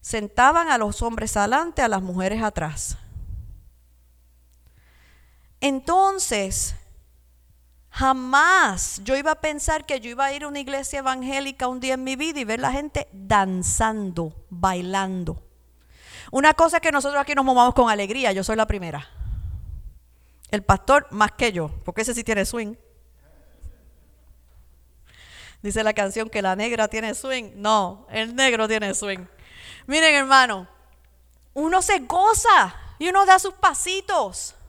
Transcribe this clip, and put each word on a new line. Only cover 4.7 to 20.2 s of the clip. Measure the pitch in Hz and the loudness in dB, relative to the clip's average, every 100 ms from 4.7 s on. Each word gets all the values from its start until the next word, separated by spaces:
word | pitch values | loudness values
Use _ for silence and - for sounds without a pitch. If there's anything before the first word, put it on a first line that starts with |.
| _ _ _ _ _ _ _ _ _ | _ _ _ _ _ _ _ _ _
Entonces, | 277 269 254 359 392 392 - 214 196 - - - - - _ _ _ _ _ _ _ _ _ | -2 -2 0 4 4 2 -2 -2 -2 -4 -6 -8 -14 -20 _ _ _ _ _ _ _ _ _
jamás | - 262 262 254 269 320 370 294 185 - - | -2 0 0 2 4 6 4 2 0 -6 -8
yo | 196 269 | -4 -2
iba | 285 | 0
a | 311 | -2
pensar | 311 294 - 311 | -2 -4 -2 -2
que | 311 277 | -2 -6
yo | 233 | -6
iba | 240 269 | -4 -4
a | |
ir | 285 | -4
a | 294 | -8
una | 285 | -10
iglesia | 269 277 269 285 | -6 -6 -6 -6
evangélica | 262 262 254 277 277 269 247 | -4 -4 -4 -4 -6 -4 -4
un | 254 | -4
día | 262 | -4
en | 262 | -4
mi | 262 | -4
vida | 262 311 294 | -4 -4 -4
y | |
ver | 226 226 | -4 -2
la | 254 | -2
gente | 262 294 - - | -4 -4 -8 -10
danzando, | 196 196 208 190 185 180 - 220 220 196 170 165 - - | -14 0 2 2 -2 -2 -2 -2 -2 -6 -6 -8 -10 -16
bailando. | 175 190 180 180 196 190 185 175 90 - _ _ _ _ - - - - | -2 -2 -2 -2 -4 -2 -4 -6 -10 -14 _ _ _ _ -20 -20 -20 -4
Una | 254 294 | 2 4
cosa | 302 330 330 | 6 4 4
es | |
que | 330 | 2
nosotros | 285 269 285 | 0 0 -2
aquí | 277 | 0
nos | 285 | 0
movamos | 269 254 247 | 4 6 6
con | 247 233 | 6 4
alegría, | 208 196 240 247 | 2 0 -2 0
yo | 190 | 0
soy | 190 | -2
la | 220 220 | 0 0
primera. | 208 175 147 - - - - - - - - - - _ _ | -2 -6 -10 -12 -12 -8 -8 -8 -12 -12 -14 -14 -18 _ _